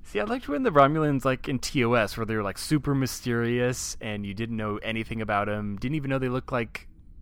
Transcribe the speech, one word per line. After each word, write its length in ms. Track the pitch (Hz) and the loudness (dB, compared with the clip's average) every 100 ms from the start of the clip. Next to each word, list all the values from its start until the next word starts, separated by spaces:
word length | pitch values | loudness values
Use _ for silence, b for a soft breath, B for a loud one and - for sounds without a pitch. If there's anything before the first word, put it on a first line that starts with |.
See, 160 | - 196 | -6 -4
I 60 | 208 | -2
liked 240 | 254 262 | -4 -4
when 140 | 285 | -2
the 80 | 254 | 4
Romulans, 520 | 147 139 156 151 135 | 8 8 6 2 2
like, 240 | 131 131 - | 2 0 -2
in 100 | 127 | -4
T 280 | - 139 117 | -2 0 4
O 80 | |
S, 240 | 120 104 - | 4 2 -2
where 80 | 107 | -2
they 100 | 110 | -2
were, 80 | |
like, 140 | 101 - | -2 -4
super 360 | - 151 139 | 0 0 2
mysterious 1000 | 139 131 - 123 117 117 120 123 127 - - | 0 0 -2 -2 0 2 2 2 0 -6 -6
and 240 | 113 104 101 | -6 -6 -6
you 80 | |
didn't 240 | 98 117 113 | -6 -4 -2
know 180 | 107 104 | -2 -2
anything 420 | 110 113 110 113 | -2 -4 -4 -4
about 260 | 107 104 104 | 0 0 2
'em, 300 | 104 104 101 | -2 -2 -4
didn't 180 | 127 151 | -2 -2
even 140 | 135 | 0
know 100 | 135 | 0
they 80 | 127 | 0
looked 240 | 127 - | -2 -2
like 380 | 131 113 - - - - - | -2 -2 -8 -14 -20 -20 -20